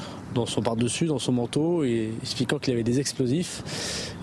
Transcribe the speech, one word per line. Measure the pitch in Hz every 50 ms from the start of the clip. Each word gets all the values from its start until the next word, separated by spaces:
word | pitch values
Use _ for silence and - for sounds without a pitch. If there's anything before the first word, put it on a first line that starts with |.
| - - - - - - -
dans | 123 113
son | - - 123
par-dessus, | 104 117 117 113 123 117 - - 165
dans | 160 147 120
son | - -
manteau, | 127 123 120 110 - 147 151 170 175 170
et | 143 123 117 113 110 110 110 123
expliquant | - - - - 123 - 151 143
qu'il | - 139 123
avait | 117
des | 110 120 120 139
explosifs. | - - - - 131 120 135 175 - - - - - - - - - - - - - - - -